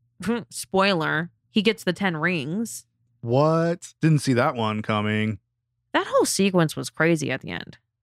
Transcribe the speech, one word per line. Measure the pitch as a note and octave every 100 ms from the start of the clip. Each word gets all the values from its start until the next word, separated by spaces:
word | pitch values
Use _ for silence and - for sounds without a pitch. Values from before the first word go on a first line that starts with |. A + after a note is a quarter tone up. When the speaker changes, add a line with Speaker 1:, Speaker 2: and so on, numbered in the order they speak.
| _ _
Speaker 1:
<laughs> | F3+ A#3 D#3
spoiler, | - - F#3+ G3 F3+ D3+ D3+ F3 - _
he | A3
gets | G3+ G#3+
the | -
Ten | E3 G3 D#3+
Rings. | E3 F3 C3 F#3+ A#3 - - _ _ _
Speaker 2:
What? | A#2+ B2+ D#3 E3 E3+ F3 - _
Didn't | D#3 D3+
see | -
that | A#2 C#3+ B2
one | A2 G#2+
coming. | G#2+ G#2+ G#2 G#2+ G#2+ G#2+ _ _ _ _ _
Speaker 1:
That | D#4 G4
whole | C5 F#4
sequence | - G3 F3+ D#3 -
was | C3
crazy | - D#3+ E3 C3+
at | C3
the | -
end. | F2 - - _ _